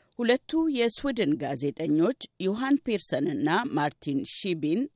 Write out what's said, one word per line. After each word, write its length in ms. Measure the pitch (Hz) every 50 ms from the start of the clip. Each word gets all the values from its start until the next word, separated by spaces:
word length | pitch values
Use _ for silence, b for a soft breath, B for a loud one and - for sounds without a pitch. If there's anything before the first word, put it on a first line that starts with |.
| b b b -
ሁለቱ 320 | 240 226 247 262 - - - 320 320 320
የስዊድን 600 | 285 247 233 233 - - - 277 262 247 202 143 151
ጋዜጠኞች 840 | - 143 127 143 127 135 143 139 - 160 151 147 156 165 214 262 - - - _ -
ዮሐን 360 | 185 185 202 220 262 269 285 285
ፔርሰን 460 | - - 220 196 - - - 127 143 -
እና 220 | 143 135 147 147 165 208 233 131
ማርቲን 520 | - 151 147 147 - _ - 151 139 139 - -
ሺቢን 540 | - - - 196 175 160 147 151 165 220 269 294 -